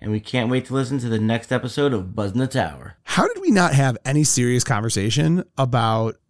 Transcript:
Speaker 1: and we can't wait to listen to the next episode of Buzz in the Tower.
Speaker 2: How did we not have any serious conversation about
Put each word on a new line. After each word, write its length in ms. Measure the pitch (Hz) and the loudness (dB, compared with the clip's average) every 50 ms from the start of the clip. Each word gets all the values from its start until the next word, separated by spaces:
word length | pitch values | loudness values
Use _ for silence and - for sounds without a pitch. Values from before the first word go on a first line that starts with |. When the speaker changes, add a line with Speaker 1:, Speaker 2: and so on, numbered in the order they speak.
Speaker 1:
and 100 | - 107 | -6 -4
we 80 | 107 107 | -4 -4
can't 300 | 107 - - 127 117 117 | -4 -4 -2 -2 0 0
wait 160 | 127 127 123 | 0 -2 -2
to 80 | - 127 | -2 -2
listen 260 | 135 131 120 139 135 | -2 -2 -2 -2 -4
to 80 | 120 120 | -2 0
the 100 | 113 110 | 0 0
next 340 | 107 110 113 117 - - 127 | 2 2 0 0 -2 -2 -2
episode 400 | 123 117 127 - - 143 143 127 | -2 -2 -4 -2 0 0 0 0
of 200 | 104 92 92 104 | 0 -4 -4 -4
Buzz 180 | 110 104 101 95 | -4 -4 -2 0
in 40 | 123 | -2
the 80 | 131 127 | -2 0
Tower. 500 | - 131 98 80 73 64 62 - - _ _ | 0 -2 -2 -2 -4 -10 -16 -18 -20 _ _
Speaker 2:
How 220 | - - - 233 415 | -4 0 2 2 0
did 140 | 480 392 | 0 -2
we 80 | 392 349 | 0 2
not 240 | 226 190 175 175 135 | 4 4 4 4 4
have 240 | 135 139 135 120 - - | 4 4 2 0 -2 -4
any 220 | 135 135 151 151 | -2 0 2 2
serious 400 | - - 131 123 120 123 123 - | 2 2 2 2 2 2 0 0
conversation 800 | - 131 104 107 117 - 104 98 110 110 143 156 156 170 185 - - _ - | 0 -2 -2 -2 -2 -2 -2 0 0 0 2 2 2 2 0 -2 -2 _ -2
about 580 | 135 127 120 123 113 113 113 110 113 113 - _ _ - | 0 0 2 2 2 2 0 0 -2 -2 -6 _ _ -6